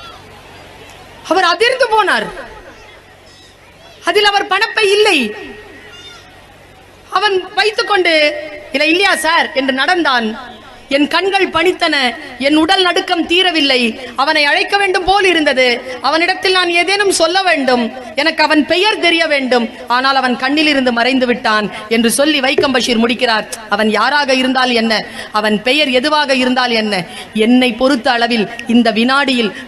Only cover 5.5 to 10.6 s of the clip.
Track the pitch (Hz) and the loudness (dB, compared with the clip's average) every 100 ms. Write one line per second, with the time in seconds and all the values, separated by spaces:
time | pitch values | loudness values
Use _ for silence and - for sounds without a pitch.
5.5 | - - - - - - - - - - | -16 -20 -20 -20 -20 -20 -20 -20 -20 -20
6.5 | - - - - - - 381 415 381 359 | -20 -20 -20 -20 -20 -8 -2 0 0 -2
7.5 | 415 427 440 - 403 349 311 294 302 - | -2 -2 -2 0 0 2 2 2 -2 -8
8.5 | - - 269 302 349 392 330 311 330 240 | -14 -8 -2 0 2 2 2 0 0 0
9.5 | 262 269 262 294 359 302 247 220 220 247 | -2 -2 0 0 0 0 0 -2 -6 -14
10.5 | - | -18